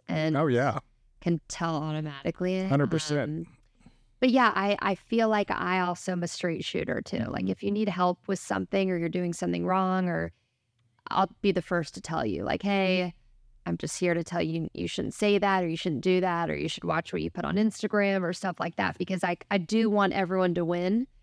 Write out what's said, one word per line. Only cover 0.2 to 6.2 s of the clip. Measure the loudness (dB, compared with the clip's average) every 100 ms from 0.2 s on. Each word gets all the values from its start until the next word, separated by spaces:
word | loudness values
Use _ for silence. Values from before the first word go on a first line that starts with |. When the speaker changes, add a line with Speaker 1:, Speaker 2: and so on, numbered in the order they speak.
| 2 2
Speaker 2:
Oh, | 4
yeah. | 4 2 -2 -8 _ _ _
Speaker 1:
can | -2 -2 -4
tell | -6 -4 -2
automatically. | -2 -4 -6 -6 -6 -2 -2 -2 2
Speaker 2:
Hundred | 2 2
percent. | 0 0 -2 -2
Speaker 1:
Um, | -4 -8 -16 _ _ -20 -20 _ _
but | 4
yeah, | 6 4
I, | 4 0 0
I | 0
feel | -2 0 2 4
like | 2 0
I | -2 0 0
also | 0 -2 -4
am | -2